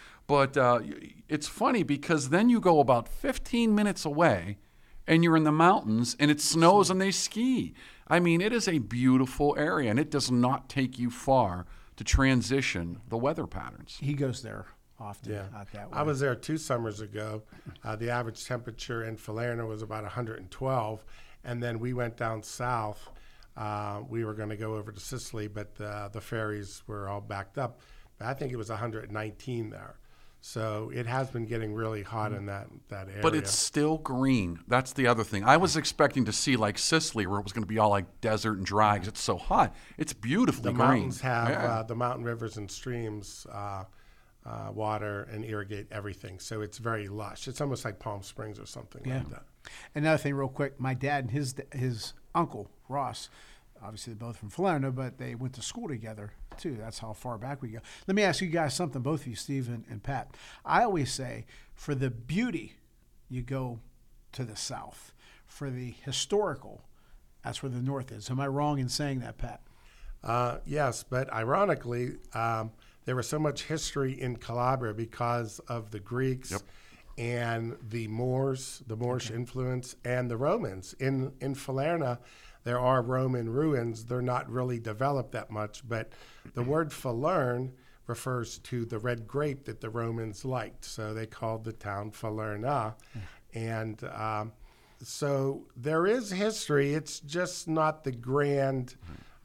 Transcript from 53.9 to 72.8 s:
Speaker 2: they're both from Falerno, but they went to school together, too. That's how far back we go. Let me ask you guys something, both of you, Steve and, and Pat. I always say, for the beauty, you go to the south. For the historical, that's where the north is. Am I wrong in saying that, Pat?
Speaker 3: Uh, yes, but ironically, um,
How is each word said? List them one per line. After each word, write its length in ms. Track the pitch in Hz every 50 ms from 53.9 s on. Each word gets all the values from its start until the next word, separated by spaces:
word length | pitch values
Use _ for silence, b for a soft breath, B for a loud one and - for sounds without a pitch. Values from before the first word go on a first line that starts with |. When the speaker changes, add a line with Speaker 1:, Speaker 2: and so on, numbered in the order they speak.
| 110 104 - 120 113
Speaker 2:
they're 140 | 107 117
both 100 | 117 113
from 120 | - - 104
Falerno, 440 | - - 185 196 170 143 135 135 127
but 220 | 131 131 123 -
they 180 | - 127 123 120
went 180 | 117 127 131 131
to 60 | 127
school 260 | - - - 240 233 180
together, 420 | 139 107 110 110 110 107 104 104 - - - - -
too. 180 | - - 170 131
That's 240 | 107 107 113 - -
how 140 | - 113 107
far 240 | - - 123 120
back 240 | 104 117 131 143 127
we 80 | 135 117
go. 100 | 110 113 B B B B B
Let 80 | - 190
me 80 | 214 208
ask 180 | 185 143 -
you 60 | 190
guys 260 | 170 156 170 160 139 131
something, 280 | - 180 143 131 135
both 200 | 117 139 160 147
of 60 | -
you, 80 | 127 110
Steve 340 | - - - 143 135 123 117
and, 160 | 120 113 - -
and 120 | 113 104 -
Pat. 320 | - 139 123 113 - B B B B B B B
I 180 | - 151 185 233
always 280 | 226 190 160 135 127 -
say, 320 | - 131 123 117 110 110 b b b b b b
for 180 | - - - 143
the 140 | 123 135 131
beauty, 640 | 113 113 110 123 151 196 240 247 185 139 104 101 - - _ _ _ _ - _ _ - - -
you 120 | 127 123 117
go 360 | 120 135 135 131 123 120 113 - - - - - - - - - - -
to 100 | - 127
the 120 | 110 107
south. 560 | - - - 123 104 - - - - - - - b b b b b b
For 240 | b - - 147 135
the 220 | 127 127 127 123
historical, 920 | - - - 139 131 - - - 202 208 208 180 135 - - 101 - - - - - - - - - - - - - - -
that's 180 | 120 113 -
where 80 | - 135
the 120 | 123 123
north 300 | 123 135 139 135 131 -
is. 180 | 127 107 101 -
Am 80 | 127 135
I 80 | 139
wrong 320 | 139 135 143 147 147 147 139
in 100 | 127 123
saying 300 | - - 151 143 139 131
that, 180 | 117 117 110
Pat? 240 | - - 120 - - - b b b b b b b b b b b -
Speaker 3:
Uh, 340 | - 117 123 123 120 120 - -
yes, 380 | - 143 151 147 127 113 - -
but 280 | - 127 127 135 -
ironically, 840 | 110 110 110 120 143 190 202 196 156 123 - 120 120 120 123 127 - - - - -
um, 380 | 113 113 117 113 110 110 113 - b